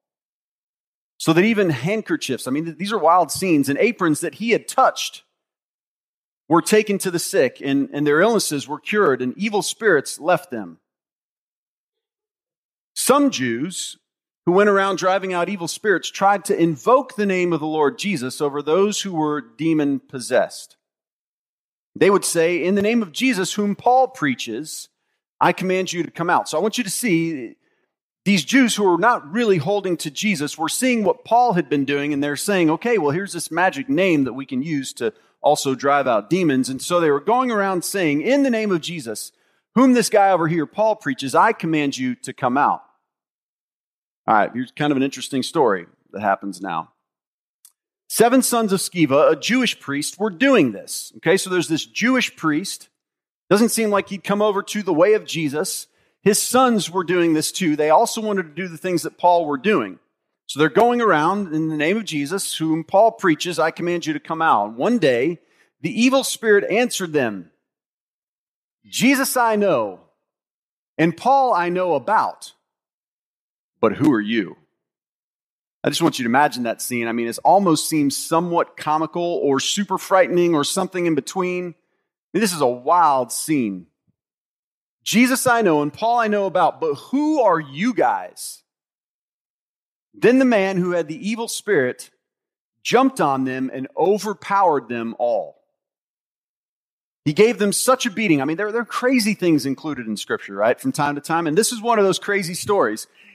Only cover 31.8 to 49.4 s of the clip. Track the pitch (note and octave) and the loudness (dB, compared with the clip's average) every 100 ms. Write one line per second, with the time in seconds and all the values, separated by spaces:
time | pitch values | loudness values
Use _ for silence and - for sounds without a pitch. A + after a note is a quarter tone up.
31.8 | C#3 C#3+ C#3+ C#3+ C#3+ C#3+ - G3 D#3+ D#3+ | 0 -2 -2 -2 -4 -4 -2 2 2 0
32.8 | A#3 A3+ C#3+ D#3+ G3 F3 - D#3+ F#3 C#3 | 0 0 0 -2 -6 -10 -6 0 0 0
33.8 | C3 D3 F#3+ D3+ B2+ B2+ C3+ B2+ D#3+ C#3+ | -2 0 2 2 0 -4 -8 -6 -4 -4
34.8 | B2+ - A#2 - _ _ C#3 D3 C#3 B2+ | -6 -6 -6 -6 _ _ 0 0 0 -2
35.8 | C#3 C#3+ C3 A2 G#2+ F3+ E3 C3 B2+ C3 | 0 2 2 0 0 0 2 0 -2 -6
36.8 | - F3 E3 C#3+ D3+ B3 B3+ G#3+ G3 F#3 | -2 0 2 2 0 0 0 -2 -2 -2
37.8 | - G3 E3 C#3+ D#3+ C#4+ C#4 A3+ G#3+ F3 | -4 -2 0 0 0 2 2 0 -2 -2
38.8 | D#3+ E3+ A#2 G#2+ - _ _ _ _ A3 | -4 -10 -10 -12 -14 _ _ _ _ 2
39.8 | C4+ B3 F#3 G#3 G3 F3+ D#3+ E3+ D3 - | 4 4 4 4 4 4 2 0 -2 0
40.8 | A3 G#3+ D3 B2+ C3+ D#3 G#3 A#3 E3 D#3 | 0 0 -4 -6 0 4 4 2 -2 0
41.8 | C#3+ B2+ B2+ B2 - - B2+ C3 B2 E2+ | -2 -2 -6 -6 -12 -4 -2 2 2 0
42.8 | - _ _ _ _ _ _ _ _ _ | -6 _ _ _ _ _ _ _ _ _
43.8 | _ _ _ _ - G#2+ G2 A#2+ B2 - | _ _ _ _ 0 2 2 -4 -10 -4
44.8 | D3 C3+ C#3 C3+ - C3+ A#2 E3 B2 F#2+ | -2 0 -2 -4 -8 -6 -4 0 0 0
45.8 | E2+ _ _ G2 G#2 G2 G2+ F2+ F#2+ E2 | -6 _ _ -4 -2 -2 -4 -10 -8 -8
46.8 | E2+ _ _ _ _ _ _ _ - _ | -8 _ _ _ _ _ _ _ -20 _
47.8 | _ _ _ - A#3 C4 - A#3+ G#3+ F#3+ | _ _ _ 2 4 4 2 -2 0 -2
48.8 | - F3+ C#3+ C#3 C#3+ D#3+ | -2 0 2 4 4 2